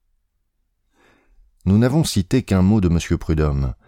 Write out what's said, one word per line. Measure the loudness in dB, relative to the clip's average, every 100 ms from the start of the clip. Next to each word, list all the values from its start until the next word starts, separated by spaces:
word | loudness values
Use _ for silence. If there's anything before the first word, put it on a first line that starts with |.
| _ _ _ _ _ _ _ _ _ _ _ _ _ _ _ _
Nous | 0 2
n'avons | 2 0
cité | 0 -2 -2 -2
qu'un | 0 2
mot | 2 2
de | 2
Monsieur | 0 -2 -4
Prudhomme, | -2 -2 -2 -2 -4 -8